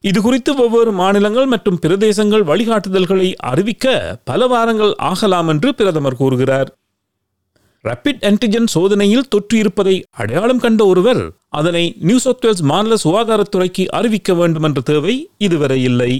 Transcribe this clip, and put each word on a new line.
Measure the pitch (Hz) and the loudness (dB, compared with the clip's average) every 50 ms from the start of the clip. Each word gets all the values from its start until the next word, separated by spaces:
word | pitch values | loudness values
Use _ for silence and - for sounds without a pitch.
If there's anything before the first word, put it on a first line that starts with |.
| - | -2
இது | 196 185 220 | -2 -2 0
குறித்து | 196 240 262 262 240 - 285 | 0 2 0 0 0 -2 0
வெவ்வேறு | 277 247 233 220 233 226 226 | 0 0 2 2 2 2 2
மாநிலங்கள் | 202 180 180 190 202 202 202 214 214 247 269 269 | 0 0 0 2 2 2 0 0 0 0 0 0
மற்றும் | 247 214 - 208 180 165 | -2 -2 -2 -2 -2 -2
பிரதேசங்கள் | - 156 180 196 214 214 202 214 214 208 208 220 202 | 0 -2 0 2 2 0 0 0 0 2 2 2 2
வழிகாட்டுதல்களை | 147 147 202 240 220 226 208 - 190 185 190 185 165 190 190 185 185 185 - - | 2 0 0 0 0 -2 -2 -2 -2 -2 -2 0 0 0 0 0 -2 -4 -6 -6
அறிவிக்க | 123 127 151 202 226 226 _ - 262 247 139 92 82 92 - _ | -4 -2 -2 -2 -2 -4 _ 0 0 0 0 -2 -6 -10 -10 _
பல | - 127 175 247 | -4 -2 0 0
வாரங்கள் | 254 247 233 226 226 226 214 214 208 - - - | 2 2 0 0 0 0 0 0 0 0 -2 -4
ஆகலாம் | 143 180 - 226 208 185 175 165 160 156 | -4 -2 0 0 0 0 0 0 0 0
என்று | 151 151 277 285 | 0 0 -2 0
பிரதமர் | - 208 196 165 156 139 135 131 120 | 2 0 0 0 0 -2 -2 -2 0
கூறுகிறார். | 135 135 131 123 131 135 131 135 135 - _ _ _ _ _ _ _ _ _ _ _ _ _ _ _ _ _ _ _ _ _ _ _ | 0 0 2 0 0 0 0 0 -2 -4 _ _ _ _ _ _ _ _ _ _ _ _ _ _ _ _ _ _ _ _ _ _ _
ரேபிட் | 110 117 - _ 285 285 - - | -8 -8 -4 _ -4 -4 -2 0
ஆன்டிஜென் | 208 208 208 - 220 196 - 233 220 - | 0 0 2 0 0 0 0 0 0 0
சோதனையில் | 160 175 196 208 202 202 202 208 254 277 | 0 2 2 2 2 2 2 2 2 0
தொற்று | - - 208 202 - 226 | 0 -2 -2 0 0 0
இருப்பதை | 220 214 214 - - 196 196 190 180 - _ | 0 0 0 0 0 0 0 0 -2 -4 _
அடையாளம் | _ - - 104 117 165 208 240 262 247 - | _ -8 -6 -4 -2 -2 0 0 0 0 0
கண்ட | 233 226 214 220 | 0 2 2 4
ஒருவர் | 196 180 180 180 247 247 156 92 80 - _ _ _ | 4 4 4 2 2 0 0 -2 -6 -10 _ _ _
அதனை | - 151 151 170 170 170 170 170 - - | -6 -2 -2 -2 0 0 -2 -4 -4 -4
நியூ | - 165 240 254 | 0 0 2 2
சவுத் | - 262 247 254 - | 2 0 -2 0 0
வேல்ஸ் | 226 220 180 160 | 0 0 0 0
மாநில | 139 147 185 214 220 226 | 0 0 0 0 0 0
சுகாதாரத்துறைக்கு | 214 - 156 170 214 233 214 220 208 208 214 - 185 185 185 185 - 185 | 0 0 0 0 0 0 0 0 0 0 0 0 -2 -2 -2 -2 -4 -4
அறிவிக்க | - - 156 208 240 214 202 _ - 185 | -2 -2 -2 0 0 -2 -2 _ 0 0
வேண்டும் | 170 175 170 160 156 156 | 2 2 0 0 0 -2
என்ற | 156 143 143 | -2 -2 -2
தேவை | 120 - 151 151 143 180 247 262 320 - _ | -2 0 0 0 0 -2 -4 -4 -6 -12 _
இதுவரை | _ 208 196 170 151 147 139 135 131 127 | _ -2 0 0 0 0 0 0 0 0
இல்லை. | 127 123 123 123 123 127 | 0 0 0 0 0 -2